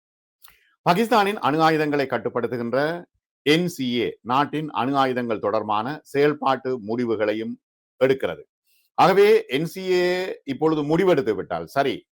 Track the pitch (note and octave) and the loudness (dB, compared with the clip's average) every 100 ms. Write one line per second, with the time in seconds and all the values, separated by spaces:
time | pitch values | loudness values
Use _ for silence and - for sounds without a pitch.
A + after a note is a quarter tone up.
0 | _ _ _ _ _ _ _ _ D#3+ F3 | _ _ _ _ _ _ _ _ 0 2
1 | A3+ A#3 G3 G#3 B2 D3+ D#3+ D#3+ D3+ D3 | 2 2 2 0 0 2 2 2 0 0
2 | C3 B2 A2+ B2 A#2 A#2+ A#2 B2+ D3 E3+ | -2 -4 -4 -4 -4 -4 -2 -2 -2 -4
3 | E3+ _ _ _ - D#3+ F3 E3+ B2+ A#2+ | -10 _ _ _ 0 2 0 -4 -4 -2
4 | G#2 - G#2 B2+ C#3+ D3 D#3 - B2 C#3 | -2 -4 -2 0 0 -4 -6 -4 -2 0
5 | C3+ B2 A#2+ G#2+ G#2 G#2+ G#2+ G#2 A#2 D3+ | 0 -2 -4 -2 -2 -2 -2 -2 -4 -8
6 | - C#3 D3 D3 C3 C3 B2+ B2+ G#2 A#2+ | -6 0 2 2 0 -2 -2 -6 -4 -4
7 | A#2+ G#2 G#2+ G#2+ A2+ B2 _ _ _ - | -2 0 0 -2 -6 -10 _ _ _ -2
8 | C3 - G2 D#2+ - _ _ _ _ - | 0 0 -4 -8 -16 _ _ _ _ 2
9 | D#3 F#3+ G3+ A3 - C3 E3 F#3+ F#3 F3+ | 4 6 6 4 2 -4 -4 -6 -2 0
10 | F3+ F3+ F#3 - - C3+ D#3 D#3 C#3+ E3 | 2 0 -4 -8 -10 -2 0 0 0 2
11 | F#3+ D#3 B2 F#2+ F2 E2+ E2 C#3 C#3 F#2 | 4 2 2 -2 -4 -8 -4 -2 -2 -4
12 | - | -6